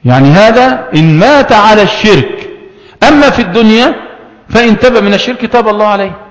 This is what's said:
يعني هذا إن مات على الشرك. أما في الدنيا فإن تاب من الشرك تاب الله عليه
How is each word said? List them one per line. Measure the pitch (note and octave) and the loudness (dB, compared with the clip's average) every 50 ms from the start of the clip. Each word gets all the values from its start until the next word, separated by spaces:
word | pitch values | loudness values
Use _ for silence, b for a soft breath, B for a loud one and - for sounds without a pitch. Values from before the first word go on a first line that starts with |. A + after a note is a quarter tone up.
| - | 0
يعني | B2+ B2 C3+ C3+ C#3 | 0 0 2 2 4
هذا | D3+ F#3+ G#3+ A3 A3+ B3 B3+ C4 B3+ - - - - | 4 4 4 2 2 2 0 0 -2 -4 -8 -4 -2
إن | D3+ D#3+ D#3+ D#3 D#3 | 0 0 2 2 2
مات | F#3+ B3 D4 C#4+ C4+ - | 2 2 2 0 2 2
على | B3 G#3+ G3+ A3 G#3+ G#3+ | 2 2 4 4 4 2
الشرك. | G3+ F#3+ - - - A3 G3+ D3+ B2+ - - - - - - - - B B B B B B B - C4 | 2 0 -2 -2 0 0 0 0 0 -4 -8 -12 -14 -18 -20 -20 -20 B B B B B B B 0 0
أما | D#4 D4 D4 C4+ | 2 2 2 0
في | C4 - | 0 -2
الدنيا | A#3 F3+ E3+ A3+ A#3 G#3+ A3 A3+ B3 D#4+ C#4+ - - - - - - - - _ _ - | -6 -4 -2 0 2 2 2 2 0 -2 -4 -6 -12 -20 -20 -20 -20 -20 -20 _ _ -4
فإن | - A3 A#3+ A#3 G#3+ - | -2 -2 0 0 0 2
تاب | - B3+ A#3+ | 2 0 0
من | A3+ G3+ G3+ G3+ | 0 -2 0 -2
الشرك | F#3+ - A#3+ B3+ A#3+ A#3+ | -4 -4 -6 -8 -8 -8
تاب | A3 - A#3+ A3+ A3 | -4 -2 -2 -2 -2
الله | G#3 G#3 G#3+ | -2 -2 -2
عليه | G#3+ G#3 G3 G3 G3 F3 - - - | -2 -2 -4 -6 -8 -10 -16 -20 -20